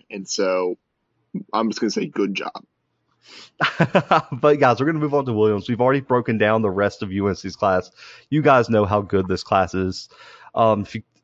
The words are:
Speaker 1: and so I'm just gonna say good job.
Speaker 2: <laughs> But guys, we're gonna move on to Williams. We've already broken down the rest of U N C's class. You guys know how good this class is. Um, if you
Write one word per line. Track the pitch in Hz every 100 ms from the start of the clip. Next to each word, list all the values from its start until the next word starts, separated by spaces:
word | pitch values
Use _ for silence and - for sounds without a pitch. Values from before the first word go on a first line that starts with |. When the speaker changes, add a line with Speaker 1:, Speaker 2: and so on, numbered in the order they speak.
| _
Speaker 1:
and | 104 92
so | - 95 92 90 90 _ _ _ _ _ - -
I'm | 107 113
just | -
gonna | 110
say | 104 120
good | - 101
job. | 95 - - _ _ _ _ _ _ _ - - -
Speaker 2:
<laughs> | 156 - 156 185 - 165 -
But | 123 147 147
guys, | 131 110
we're | 147
gonna | 156
move | 147
on | 143 131
to |
Williams. | 107 107 101 123
We've | 113
already | 127 139
broken | 131 123 120 110
down | 104 110
the | 104
rest | 95 101 -
of | 98
U | 98 98
N |
C's | 90 95
class. | - 101 92 - _ - - -
You | 151
guys | 143 127 117
know | 107 98
how | 104
good | 98 98 92
this | 90
class | - 98 87
is. | 95 92 - - - - - -
Um, | 120 113 104
if | 95
you | 110 _ _